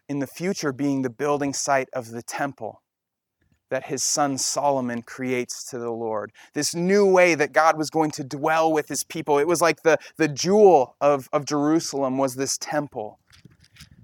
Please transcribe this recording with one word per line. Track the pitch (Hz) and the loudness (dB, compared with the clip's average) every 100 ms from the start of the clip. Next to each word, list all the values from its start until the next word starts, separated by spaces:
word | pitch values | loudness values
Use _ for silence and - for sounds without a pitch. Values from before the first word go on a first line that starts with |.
| - | -10
in | 143 | -6
the | 131 | -6
future | - 180 202 151 | -6 -6 -4 -4
being | 127 143 139 | -2 -2 -2
the | 131 | -4
building | 113 147 147 139 | -4 -2 -2 -2
site | 135 - 139 131 | -4 -2 -2 -2
of | 131 113 | -8 -10
the | 117 | -12
temple | - - 143 - 107 - _ _ _ _ _ _ _ _ - | -10 -8 -8 -8 -14 -14 _ _ _ _ _ _ _ _ -8
that | 131 - | -8 -6
his | 135 | -4
son | - - 143 135 | -2 0 0 -2
Solomon | - 143 143 135 123 117 | -4 -2 0 0 -2 -6
creates | - - 127 123 120 - - | -10 -8 -4 -4 -4 -10 -12
to | 123 | -10
the | 117 | -8
Lord. | 113 113 107 104 - - | -6 -6 -6 -8 -14 -12
This | 147 147 | -6 -6
new | 170 180 202 196 | -2 2 4 4
way | 185 180 147 | 6 6 4
that | 147 | 2
God | 147 160 156 | 4 4 2
was | 147 | 0
going | 160 156 | -2 -2
to | - | -4
dwell | 135 143 156 160 160 | -10 -4 0 2 2
with | 156 - | 0 -2
his | 139 | -6
people. | - 165 156 143 | -8 -6 0 2
It | 156 | 2
was | 165 | 2
like | 165 156 | 2 2
the, | 165 151 - - | 2 2 0 -2
the | 160 | -2
jewel | 135 170 208 196 160 123 - | 0 2 6 8 8 4 0
of, | 143 139 127 | 2 2 0
of | 151 | -4
Jerusalem | 131 147 147 160 - 139 131 131 | -2 0 2 0 0 -4 -2 0
was | 135 123 | -2 -2
this | 135 - | -4 -6
temple. | - 151 147 123 107 - _ - - _ _ - - - | -4 -4 -4 -8 -12 -14 _ -20 -20 _ _ -20 -20 -20